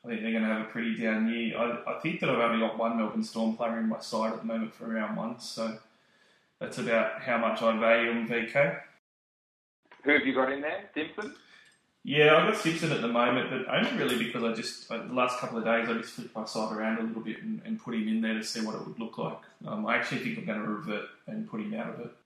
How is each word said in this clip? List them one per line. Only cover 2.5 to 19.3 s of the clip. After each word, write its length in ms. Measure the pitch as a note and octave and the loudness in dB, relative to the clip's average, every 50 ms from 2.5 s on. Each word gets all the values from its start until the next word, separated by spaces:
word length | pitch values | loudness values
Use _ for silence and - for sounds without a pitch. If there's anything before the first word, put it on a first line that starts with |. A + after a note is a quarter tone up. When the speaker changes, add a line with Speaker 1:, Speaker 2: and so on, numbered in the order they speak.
| A2+ A2+ A2+ | 4 2 2
Speaker 1:
got 140 | G#2+ - A2 | 0 0 0
one 200 | A2+ A#2 A#2 A2+ | 0 0 2 0
Melbourne 260 | A2 G#2 F#2 A2 A2 | 0 0 0 -2 -2
Storm 320 | - - A2+ A2+ A2 A2 | -2 -2 0 0 0 0
player 220 | - A#2+ A2+ A2+ A2+ | 0 0 0 0 0
in 100 | A2+ A2 | 0 0
my 100 | A2 - | 0 -2
side 340 | - - A#2+ A2 A2 A2+ - | -4 -4 -2 0 0 0 -2
at 60 | - | -4
the 40 | - | -4
moment 300 | A2+ A2+ A2+ A2 - - | -4 -2 -2 -4 -6 -8
for 120 | - A#2+ | -10 -6
round 300 | A2+ A2 A2+ G#2+ G#2 A2 | -4 -2 -2 -2 -2 -2
one, 240 | A2+ A2 A#2 B2 - | -4 -4 -6 -6 -8
so 380 | - - - A2+ A2+ A2 A2 - - _ _ _ _ _ _ _ _ _ _ _ _ _ _ _ | -10 -10 -6 -4 -4 -4 -6 -8 -16 _ _ _ _ _ _ _ _ _ _ _ _ _ _ _
that's 180 | - - - - | -10 -8 -6 -4
about 440 | B2 A#2+ A#2 A2+ A2 - - - | 0 2 4 4 4 2 -2 -4
how 160 | - C3 A#2+ A2+ | -2 0 0 2
much 240 | A2+ A2 A2 - | 2 2 2 4
I 140 | A#2 A2+ A2 A2 | 4 4 4 6
value 360 | A2+ A2+ A#2 A2+ A#2 A#2 A#2 | 6 6 6 6 6 2 0
them, 140 | A#2 A2+ A2 | 0 0 0
V 180 | A#2+ A#2 D#3+ - | -2 -2 -2 2
K. 240 | - C#3+ D3 E3+ - - - - - _ _ _ _ _ _ _ _ _ _ _ _ _ _ _ _ _ _ _ - - - | 4 4 4 4 2 -6 -12 -18 -20 _ _ _ _ _ _ _ _ _ _ _ _ _ _ _ _ _ _ _ -20 -2 2
Speaker 2:
Who 80 | C#3 | 4
have 140 | D3 C#3 B2 | 4 6 4
you 80 | C3+ B2 | 4 2
got 180 | B2+ C3 C3 | 2 2 2
in 80 | C#3 C#3 | 0 -2
there? 240 | C#3+ D#3 F3 - G#3 - - | -4 -6 -6 -6 -10 -8 -6
Simpson? 400 | D3 D#3 E3 - - G#3 - - - - - - - - - _ _ _ _ _ _ _ | -6 -6 -6 -6 -10 -10 -10 -12 -16 -20 -20 -20 -20 -20 -20 _ _ _ _ _ _ _
Speaker 1:
Yeah, 320 | - C3+ D3+ D3+ D3+ D#3 | 0 6 8 10 10 10
I've 160 | E3 - G#3+ | 10 8 6
got 100 | G#3 - | 2 2
Simpson 300 | - E3 D#3+ - F3 D3+ | 2 0 0 2 0 0
at 80 | C3+ A2+ | 0 0
the 80 | A#2 A#2+ | 0 2
moment, 420 | A#2 A#2+ A#2+ B2 B2 B2+ - - | 4 4 4 4 4 2 0 0
but 240 | C3 C3 - - B2+ | -4 -4 -2 0 0
only 240 | E3+ A3+ - B3+ F#3+ | 2 2 2 0 0
really 240 | C#3 B2+ B2+ A#2 | 0 0 0 0
because 220 | A2+ - - A#2+ A2+ | -2 -2 -2 -2 -2
I 80 | A2 | -2
just, 380 | G#2+ A2 A2 - - - - - | -2 -2 -6 -8 -10 -10 -10 -8
uh, 140 | A#2 A2+ G2+ | -8 -8 -8
the 80 | G#2+ B2 | -4 0
last 240 | B2+ B2 B2 - - | 0 2 2 0 -4
couple 180 | C3 A2+ A#2 A2+ | -4 -4 -4 -2
of 60 | G#2+ | 2
days, 240 | A2+ A#2 A#2 A#2 A#2+ | 2 2 2 2 0
I 60 | A2+ | -2
just 200 | A2+ - - - | -2 -4 -8 -10
flipped 220 | - A2+ - - | -12 -12 -10 -8
my 80 | A2 G#2+ | -10 -8
side 320 | - - A2 A2 A2 G#2+ | -6 -4 -4 -4 -2 -2
around 220 | G#2+ A2 A2 A2+ A2+ | -2 -2 0 0 0
a 40 | |
little 200 | A2+ A2+ A2 A2 | -2 -4 -4 -6
bit 200 | - G#2+ G#2+ - | -6 -6 -8 -6
and, 180 | - A2 A2 A2+ - | -6 -6 -6 -6 -4
and 180 | A2+ A2+ A2 | -6 -6 -6
put 120 | - B2 A#2 | -4 -4 -4
him 120 | A2 G#2+ | -2 0
in 140 | A2 A2 A2+ | 0 0 0
there 140 | A2 A2 A2 | 2 0 -2
to 100 | G#2+ A2 | -2 -4
see 160 | - - A#2 | -4 -4 -4
what 140 | A2 G#2+ G#2+ | -4 -4 -4
it 120 | F#2 - | -6 -8
would 140 | - - - | -10 -8 -8
look 180 | - - - - | -8 -8 -6 -6
like. 220 | - - | -6 -6